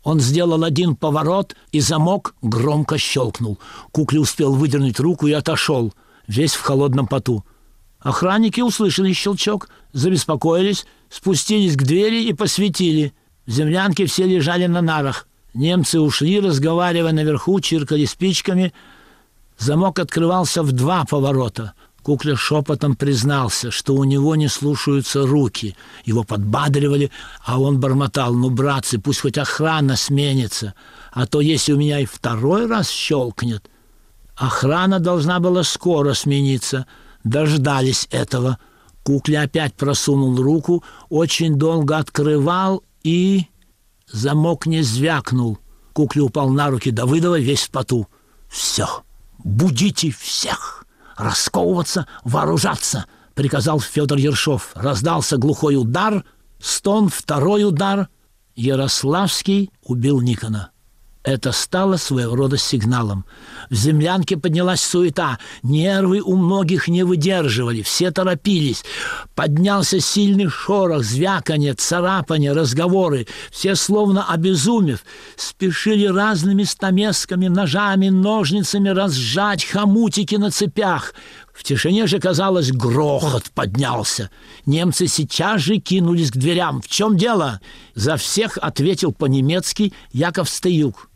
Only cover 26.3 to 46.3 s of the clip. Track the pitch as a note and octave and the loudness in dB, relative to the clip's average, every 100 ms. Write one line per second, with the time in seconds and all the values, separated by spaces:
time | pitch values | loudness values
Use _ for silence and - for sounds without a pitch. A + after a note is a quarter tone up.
26.3 | G#2 G#2 A#2+ D3 C#3+ C#3+ C#3+ C#3+ - - | -4 0 0 2 2 2 0 -2 -6 -20
27.3 | - - B2+ C3+ C#3 C3+ C3+ C3+ D3 B2 | -12 -4 0 2 2 2 0 0 -2 0
28.3 | A#2+ B2+ B2 C#3 C3+ - A2 C#3+ - C#3+ | 0 0 0 0 -2 -2 -4 -2 -2 -2
29.3 | D3+ C#3 - D#3 D#3 C#3 B2 - C#3 C#3+ | -2 -4 -2 0 2 0 0 0 0 0
30.3 | C3+ A2 - G#2 - - - - - B2+ | 0 -2 -6 -8 -12 -20 -20 -12 -6 -2
31.3 | D3+ D3 D3+ - C#3+ D3 D3 B2 - A#2 | 0 2 2 2 2 2 0 -4 -6 -6
32.3 | A2+ C3 G3 A#3 A3+ E3 - - D3 B2 | -2 0 0 0 -2 -2 -4 -2 -2 -2
33.3 | - A#2+ G#2+ - _ _ _ _ _ - | -4 -4 -6 -10 _ _ _ _ _ -20
34.3 | - C3 - C3 E3 F#3 F#3+ E3+ F3 D3+ | -6 -4 0 0 2 2 2 0 0 0
35.3 | F3+ F3+ F3+ E3 - F3+ D#3+ C#3+ A#2+ C#3+ | 0 2 2 0 -2 0 2 2 0 0
36.3 | C#3 C#3 C3 - C3 B2+ - - - A2 | 0 2 0 -4 -6 -8 -16 -20 -8 -2
37.3 | C#3+ D#3 D3+ C#3 C3+ C3 - - A#2+ B2 | 0 2 2 0 0 0 -2 -4 -4 -4
38.3 | B2+ B2+ B2 _ _ _ - - C#3 - | -2 -2 -4 _ _ _ -10 -2 0 0
39.3 | D3+ D3 D#3+ C#3+ - C#3 C#3 - C#3 C3 | 0 0 -2 -4 -4 -2 -2 0 2 2
40.3 | B2+ C3 D#3+ D#3 F3 - - - D#3 D#3+ | 2 2 0 2 -2 -2 -20 -4 -2 0
41.3 | - E3 C#3+ D#3+ E3 C#3+ D#3 C#3+ - D3 | 0 0 2 2 2 0 0 -2 -2 2
42.3 | D3+ C#3+ F3+ F#3+ F#3+ _ _ D#3+ E3+ F#3 | 2 2 2 0 -2 _ _ -2 2 2
43.3 | G3 E3+ _ _ _ _ _ _ G#2+ C3+ | 2 0 _ _ _ _ _ _ -4 0
44.3 | D3+ E3 E3 D#3+ D#3+ C#3 A#2 D#3 D3+ - | 2 2 0 -2 0 0 0 0 -2 -2
45.3 | B2+ A#2+ G#2 - - _ - D3+ D3 C3+ | -2 -2 -4 -12 -20 _ -2 0 0 0